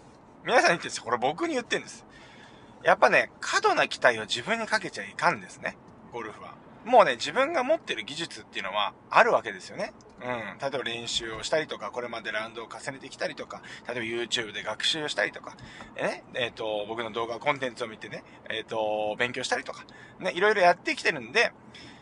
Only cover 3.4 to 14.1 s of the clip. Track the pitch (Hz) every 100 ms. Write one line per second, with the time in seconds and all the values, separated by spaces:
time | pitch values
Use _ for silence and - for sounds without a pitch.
3.4 | - 392 415 311 139 - 131 110 107 117
4.4 | 135 226 214 214 170 107 98 - 165 120
5.4 | 90 - 87 - - - - 117 110 -
6.4 | 90 - - - 214 247 160 117 139 202
7.4 | 277 247 254 - - 110 104 151 170 -
8.4 | - 110 95 104 98 - - 160 226 127
9.4 | 110 95 - 127 220 - - - 123 120
10.4 | 101 - 139 131 117 117 117 - 113 110
11.4 | 104 160 156 110 104 123 120 113 110 107
12.4 | 113 117 110 113 139 135 135 - 175 139
13.4 | 113 98 - - - 123 113